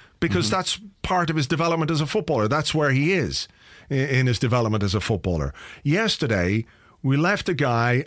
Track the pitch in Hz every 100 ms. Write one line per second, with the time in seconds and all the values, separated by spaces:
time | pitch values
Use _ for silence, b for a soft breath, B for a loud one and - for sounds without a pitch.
0 | B B 165 175 107 190 - - 214 _
1 | - 185 165 156 135 160 170 165 156 156
2 | 151 214 - 135 107 147 147 156 147 131
3 | 151 190 95 67 - B B B B 135
4 | 139 131 127 117 123 123 110 107 98 98
5 | - 104 95 85 71 B B B 143 175
6 | 226 - 135 101 90 107 - b b b
7 | 131 139 170 202 - 151 139 117 120 123